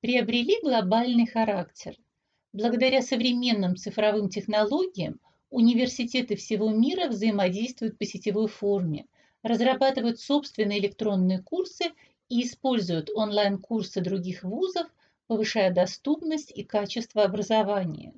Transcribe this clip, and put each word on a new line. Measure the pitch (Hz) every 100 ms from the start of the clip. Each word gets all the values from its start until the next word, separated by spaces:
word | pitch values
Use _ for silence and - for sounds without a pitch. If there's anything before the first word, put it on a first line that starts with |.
приобрели | 220 247 208 240 240 453
глобальный | 320 233 185 226 247 233 233
характер. | 226 220 196 170 - - - _ _ _ _ _
Благодаря | 196 226 233 262 262
современным | 247 247 240 240 247 220 185 185
цифровым | - 202 214 208 202
технологиям | 202 196 214 214 294 370 196 165 - _ _ _
университеты | 254 233 233 254 - 233 254 247 202
всего | - 214 220
мира | 214 254 370 339
взаимодействуют | 214 220 202 185 185 240 - 226 -
по | 208
сетевой | - - 202 214
форме, | - 202 202 180 147 - _ _ _
разрабатывают | 226 233 247 254 269 269 233 233
собственные | - 285 285 - 208 202
электронные | 202 - 220 196 185 185
курсы | - 339 370 - 339 - _ _ _
и | 240
используют | 247 - 262 240 175 165 156
онлайн-курсы | 214 214 202 202 196 - 226 190 -
других | 180 196 180 180
вузов, | 185 226 370 359 330 _ _ _ _
повышая | 226 220 226 190
доступность | 180 185 - - 311 330 311 - -
и |
качество | - 214 202 240 226 214
образования. | 202 202 208 220 202 202 180 151 -